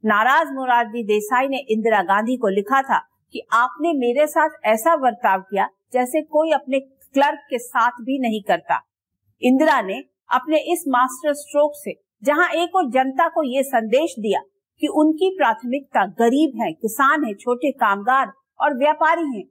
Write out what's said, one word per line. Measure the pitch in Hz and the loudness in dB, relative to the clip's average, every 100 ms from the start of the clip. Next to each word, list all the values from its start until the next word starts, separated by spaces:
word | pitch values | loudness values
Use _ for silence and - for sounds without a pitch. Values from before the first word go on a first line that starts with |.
| 214 | 2
नाराज | 208 220 285 311 | 2 4 2 0
मोरारजी | 269 262 240 233 233 | -4 0 0 0 -6
देसाई | 208 214 415 247 269 | -2 -2 0 0 0
ने | 262 | -4
इंदिरा | - 220 220 214 | -4 -2 2 0
गांधी | 180 190 220 254 | 2 0 0 -2
को | 220 | 0
लिखा | 196 202 269 | -2 0 0
था | 269 220 - _ _ | 2 -2 -2 _ _
कि | - - | -16 -2
आपने | 226 247 - 311 | 0 0 -2 -2
मेरे | 294 240 240 302 | 0 0 2 0
साथ | 320 311 302 - | 2 0 -2 0
ऐसा | 220 330 330 | 0 2 2
बर्ताव | 262 208 214 190 | 2 0 0 -2
किया | 185 196 196 _ _ | -2 -4 -4 _ _
जैसे | 247 247 311 | -4 -2 -2
कोई | 302 302 320 | 0 0 2
अपने | 302 294 269 | 0 0 -6
क्लर्क | 269 _ _ 269 285 277 - | -6 _ _ 0 0 0 -8
के | 254 | -10
साथ | 240 254 233 | -4 0 0
भी | 247 226 269 | 0 -6 -4
नहीं | 247 214 | -2 -4
करता। | 202 170 - 131 _ _ _ _ _ _ | -2 -2 0 -6 _ _ _ _ _ _
इंदिरा | 247 262 311 277 | 0 2 4 2
ने | 190 208 - _ _ | -2 -8 -12 _ _
अपने | 254 269 311 | -4 0 -2
इस | 294 339 285 | 0 -4 -2
मास्टर | 247 254 262 311 | 0 0 -2 -4
स्ट्रोक | 294 - 294 294 294 | -4 -2 0 0 -2
से | - - _ _ | -14 -14 _ _
जहां | 214 294 349 | -2 0 0
एक | 311 349 381 | 0 -2 -2
और | 302 | 0
जनता | 247 262 269 330 | 0 0 0 0
को | 330 | 0
ये | 294 254 | -2 -2
संदेश | 269 240 220 240 330 - | 0 -2 2 0 0 -4
दिया | 214 190 - _ _ _ | -4 -4 -4 _ _ _
कि | 294 | -2
उनकी | 302 311 311 381 381 | 2 2 2 0 2
प्राथमिकता | 269 220 247 262 277 240 202 | 0 0 -4 -6 -2 -2 -2
गरीब | 180 233 269 311 226 | 2 2 4 0 -2
है, | 208 | -6
किसान | 160 220 214 269 311 | -4 -8 0 0 2
है, | 262 | -2
छोटे | 202 247 240 285 | -6 -4 -2 -2
कामगार | 269 220 202 202 262 240 - _ _ | 0 0 0 0 0 0 -6 _ _
और | 294 269 | -2 2
व्यापारी | 285 302 320 330 311 226 | 0 2 2 0 -2 -6
हैं | - | -12